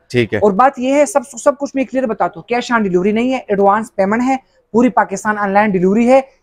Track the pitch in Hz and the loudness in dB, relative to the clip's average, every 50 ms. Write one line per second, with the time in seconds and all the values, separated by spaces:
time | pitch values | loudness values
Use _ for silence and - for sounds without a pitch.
0 | _ _ - 123 117 - - 208 190 208 190 196 247 277 269 254 247 262 277 294 | _ _ -2 0 0 0 0 0 2 2 4 4 2 2 2 0 -2 0 2 2
1 | 294 277 - 285 247 - - 226 - 294 262 - 285 277 - 269 262 - 240 262 | 0 2 0 -4 -4 -4 -14 -16 -16 -16 -12 -10 -12 -8 -4 -6 -6 -4 -4 -4
2 | 254 214 220 - 180 175 - 165 - - 240 240 240 254 240 226 214 196 175 180 | -4 -4 -4 -4 -4 -6 -6 -12 -10 -6 -6 -6 -4 -4 -2 -2 -2 0 0 0
3 | 180 214 208 220 240 254 262 247 - - 208 196 196 196 196 220 220 - _ - | 0 0 0 0 -2 -2 -4 -4 -4 -4 -2 0 2 2 2 0 -2 -6 _ -4
4 | 190 190 214 233 247 262 269 254 - _ _ _ _ _ - 226 254 247 - 226 | -2 0 0 -2 0 -2 -2 -4 -6 _ _ _ _ _ 0 2 2 2 2 0
5 | 202 - 190 196 - 214 214 208 202 196 196 202 214 214 185 190 180 185 202 233 | -2 -2 -4 -6 -4 -4 -4 -2 -2 0 2 2 2 2 2 2 2 2 2 2
6 | 233 240 262 269 269 - _ _ | 4 4 4 4 2 0 _ _